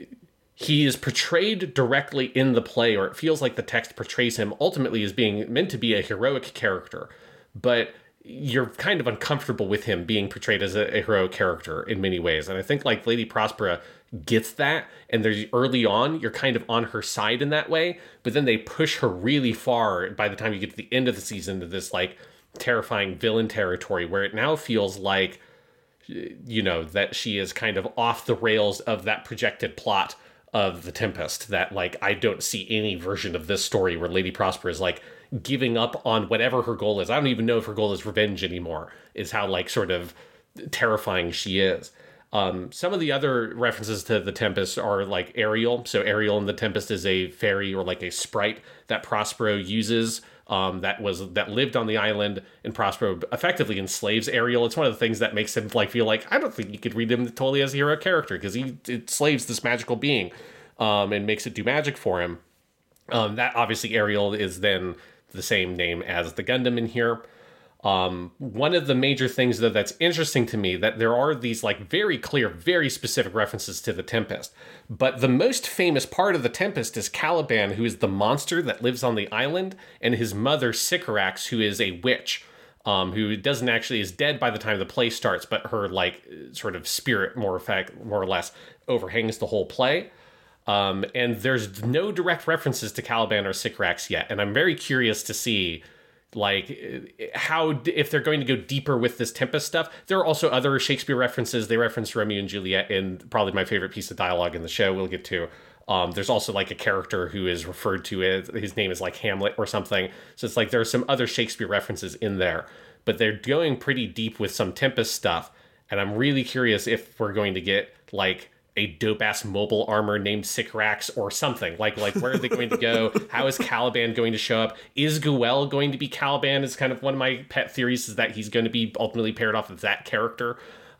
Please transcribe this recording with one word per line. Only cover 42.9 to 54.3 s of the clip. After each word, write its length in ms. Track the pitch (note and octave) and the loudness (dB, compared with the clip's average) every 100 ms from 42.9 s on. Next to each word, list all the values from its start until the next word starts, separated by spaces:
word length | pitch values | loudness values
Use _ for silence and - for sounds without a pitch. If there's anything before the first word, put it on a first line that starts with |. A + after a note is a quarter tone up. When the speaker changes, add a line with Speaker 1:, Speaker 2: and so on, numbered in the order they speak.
Speaker 1:
of 60 | F#3+ | 0
the 140 | D#3 | 0
other 420 | C3+ C#3 B2+ A2+ | 0 2 0 -2
references 480 | A#2 A#2+ A2+ A2 G#2 | 0 0 0 -4 -6
to 140 | - G#2+ | 0 0
The 140 | F#2+ | 0
Tempest 440 | F#2 G#2+ F#2+ F#2 - | -2 0 0 -2 -2
are, 280 | G#2+ G2+ | 0 0
like, 280 | G2 F#2+ F2+ - | 0 -2 -4 0
Ariel. 480 | G#2+ A2 A#2 A#2+ | 0 2 2 0
So 180 | A#2+ G#2+ | 0 0
Ariel 360 | G2 G#2 G#2+ G#2 | 2 2 2 2
in 80 | G2+ | 0
The 60 | |
Tempest 380 | G2 A2 G2+ - | -2 -2 -2 -2
is 160 | G2 F#2+ | -2 2
a 240 | F#2+ F#2 | 2 0
fairy 420 | - G#2 G2 G2 | -2 0 0 0
or, 120 | F#2+ | -2
like, 180 | F#2 F2+ | -2 -4
a 80 | F2+ | -4
sprite 480 | - - A2 G#2 A2 - - - | -6 -4 -2 -2 -2 -12 -20 -4
that 160 | A2+ | -4
Prospero 500 | - G#2+ G#2+ - A2 | 0 0 0 0 0
uses, 640 | G#2 F#2 A2 G#2+ A#2 A2+ A2+ - - - | 0 0 -2 2 2 2 -2 -12 -20 -4
um, 320 | G2 F#2+ F#2 | 0 0 0
that 200 | F#2+ G2+ | -2 -2
was, 320 | G2+ F2 F#2+ | -2 -4 -4
that 160 | F2 G2 | -2 0
lived 260 | G#2+ C3 A#2+ | 0 0 0
on 100 | A2 | 0
the 100 | G#2+ | 0
island, 460 | G#2 G#2 G#2 F#2+ - - | 2 0 0 -4 -10 -12
and 100 | G#2+ | -10
Prospero 460 | - G#2 G2+ G#2+ F2+ - | -2 -2 0 -2 -2 -4
effectively 460 | - F3 F3+ G#2+ G2 | -2 0 0 0 -2
enslaves 500 | F#2+ - G#2 A2 | -4 -4 0 0
Ariel. 380 | A2+ | 2